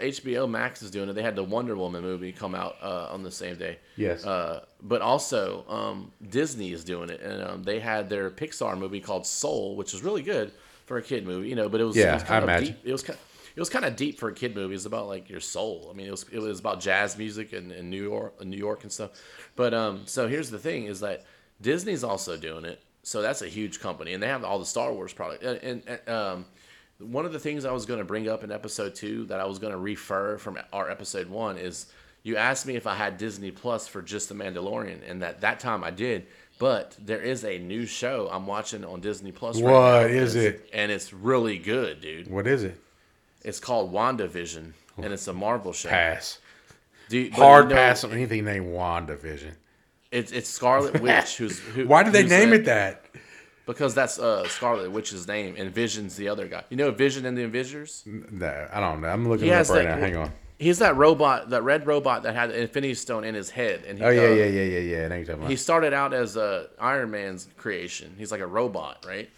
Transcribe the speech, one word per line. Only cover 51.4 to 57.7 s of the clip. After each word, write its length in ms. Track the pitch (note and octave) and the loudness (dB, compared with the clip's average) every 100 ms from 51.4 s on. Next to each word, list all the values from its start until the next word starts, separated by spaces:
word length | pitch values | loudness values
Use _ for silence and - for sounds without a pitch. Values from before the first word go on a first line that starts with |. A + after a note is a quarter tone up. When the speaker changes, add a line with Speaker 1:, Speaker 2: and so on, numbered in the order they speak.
| A2 F#2 | -6 -6
Speaker 1:
who, 280 | - A#2 B2+ | -8 -2 8
Speaker 2:
Why 140 | D#3 | 10
did 80 | A3 | 10
they 100 | G#3 | 8
Speaker 1:
who's 80 | F3+ | 8
Speaker 2:
name 180 | F3+ A3+ | 8 10
Speaker 1:
the 60 | G#3+ | 8
Speaker 2:
it 80 | F3 | 6
that? 400 | A2 G2 - - - - - - _ - | 4 2 -2 -14 -20 -20 -20 -20 _ -10
Speaker 1:
Because 280 | A#2+ C#3 | -2 0
that's, 240 | A#2 B2 - | 2 2 2
uh, 260 | A#2 G#2 F2+ | 2 2 0
Scarlet 420 | - B2 A2+ F#2 | -2 0 0 -2
Witch's 360 | G#2 G#2+ G2+ F2 | -4 -6 -6 -6
name, 260 | G#2 G2 D#2+ | -4 -4 -6
and 120 | F#2+ | -6
Vision's 420 | F#2 A#2 G#2+ G2 F#2+ | -2 -2 -2 -6 -6
the 100 | G2+ | -4
other 200 | G#2 F2 | -4 -4
guy. 160 | F2 - | -8 -6
You 60 | B2+ | 0
know 120 | C#3+ | 2
Vision 340 | A2+ C#3 C3 B2+ | 4 4 4 -2
and 100 | B2 | -2
the 60 | |
Avengers? 600 | A#2 B2 B2+ | -2 -4 -4